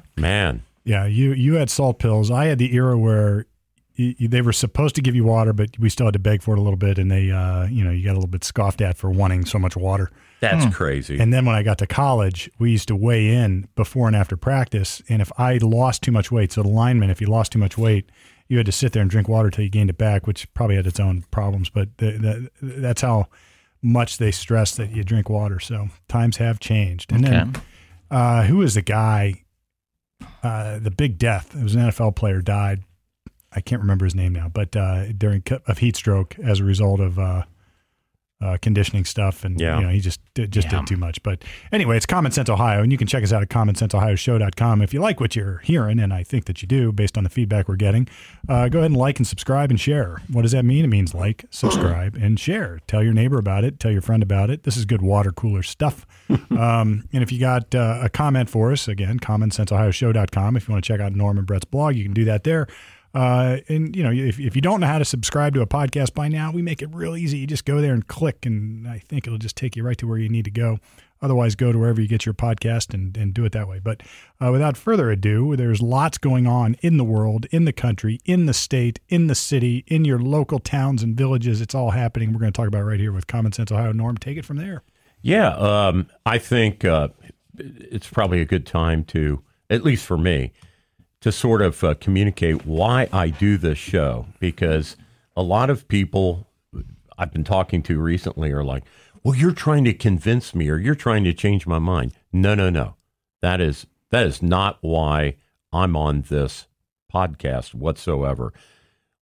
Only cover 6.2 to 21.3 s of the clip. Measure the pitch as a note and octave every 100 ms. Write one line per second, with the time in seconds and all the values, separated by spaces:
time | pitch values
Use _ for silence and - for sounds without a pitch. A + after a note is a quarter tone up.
6.2 | G2+ G#2 - G#2 G#2 F#2+ G2 F#2+ F#2+ F#2+
7.2 | F#2+ F#2+ F#2 F#2 F#2 A#2+ F#2 F2 G2 F#2+
8.2 | F#2 F2+ - - G2 - G2 F2 F#2+ F#2
9.2 | F#2+ F#2 F2 G#2 F#2 F2+ F#2 G2 F#2 -
10.2 | _ - A2+ E3 B2+ F2+ D#2+ C#2 C2 C#2+
11.2 | A#2 B2+ B2+ G#2+ G#2 G2+ G2+ - C#3 A#2+
12.2 | F#2+ F2+ - - A#2 G#2+ - G2+ A2+ A#2
13.2 | G#2+ A#2+ A2 F#2+ G2 - G#2 B2+ A#2 G#2+
14.2 | F#2+ F2+ B2+ C3+ B2 G#2+ F#2+ - - A2
15.2 | G2 - B2 B2+ A2+ A2+ B2+ A#2+ - A2+
16.2 | - A#2+ F#2+ - G2+ G#2+ A#2+ A#2+ G2 F2+
17.2 | G#2 A2+ G#2 A2+ F#2+ - A2+ G#2 - _
18.2 | _ _ - B2 G#2 - B2+ A2+ G2 G#2+
19.2 | G2 A2 G#2+ G2 G2+ G#2+ G2 E2+ A2 G2
20.2 | - F#2+ - - A2+ G2 F#2 F2 F#2+ F2+
21.2 | -